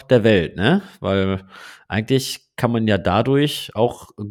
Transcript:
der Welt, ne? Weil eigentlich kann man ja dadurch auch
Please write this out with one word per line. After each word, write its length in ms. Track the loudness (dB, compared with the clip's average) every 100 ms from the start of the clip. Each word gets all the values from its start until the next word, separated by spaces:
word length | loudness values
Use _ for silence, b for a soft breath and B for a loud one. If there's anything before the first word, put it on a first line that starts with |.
| 0
der 140 | 2
Welt, 320 | 4 2 2 -2
ne? 280 | 0 0 B B
Weil 440 | -2 0 0 -4 -8 B B B -6
eigentlich 640 | -6 0 -2 -2 -10 _ -6
kann 160 | -2
man 160 | 0 0
ja 100 | 0
dadurch 760 | 0 0 2 0 0 -4 -10
auch 380 | -2 -2 -4 -16 -16 -14